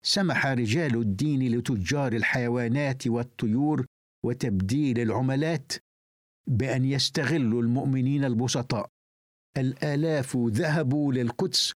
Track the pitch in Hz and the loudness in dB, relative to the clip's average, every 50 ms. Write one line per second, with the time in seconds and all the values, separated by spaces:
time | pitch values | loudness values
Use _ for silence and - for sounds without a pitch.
0 | - - - 196 196 170 135 - - 139 131 123 120 104 110 135 160 147 113 117 | 0 0 0 2 2 2 2 2 2 2 2 2 2 2 2 0 2 2 2 2
1 | 120 104 95 98 147 151 147 131 131 123 117 120 - - 127 101 90 - 139 143 | 2 0 0 0 0 0 2 2 2 2 0 0 0 0 -2 -2 0 0 0 0
2 | 139 127 110 117 104 - - 131 123 120 120 123 120 117 117 143 147 135 131 131 | 0 0 0 0 0 0 0 0 0 0 0 0 0 0 0 0 0 0 -2 -2
3 | - 123 113 117 120 123 _ - - 113 107 127 143 151 151 135 127 - _ _ | -2 -2 -2 -2 -2 -6 _ -4 -2 0 0 2 2 0 0 0 -2 -6 _ _
4 | _ _ _ _ - 117 123 127 - 127 101 92 95 95 120 143 151 135 117 120 | _ _ _ _ -4 -4 -4 -2 -2 -2 0 0 0 0 0 0 0 0 0 0
5 | 120 110 104 113 127 131 135 135 151 160 170 156 - - - - _ _ _ _ | 0 0 0 0 0 0 0 0 0 0 -2 -4 -6 -8 -12 -12 _ _ _ _
6 | _ _ _ _ _ _ _ _ _ - 135 107 127 135 127 127 127 135 139 135 | _ _ _ _ _ _ _ _ _ -2 0 0 0 0 0 0 0 0 0 0
7 | 131 - - 165 143 127 156 165 131 110 110 120 117 117 120 135 - 135 131 131 | 0 0 0 -2 0 0 0 2 2 2 2 2 2 0 0 0 0 0 0 0
8 | 127 131 143 143 139 135 120 110 127 120 - 139 127 - 127 107 - - _ _ | 0 0 2 2 0 0 0 0 0 0 -2 -4 -4 -2 -4 -4 -4 -6 _ _
9 | _ _ _ _ _ _ _ _ _ _ _ 135 127 131 135 - - 151 143 143 | _ _ _ _ _ _ _ _ _ _ _ -2 -2 -2 -2 -2 -4 -2 0 0
10 | 156 165 156 147 127 - - 127 120 117 104 120 175 156 151 165 156 127 135 151 | 0 0 0 0 -2 -2 -2 0 0 0 0 0 0 0 0 0 0 0 0 0
11 | 147 143 131 127 123 117 - - 185 185 - - - - - | 0 0 0 0 0 -2 -2 -2 -4 -2 0 -2 -2 -2 -4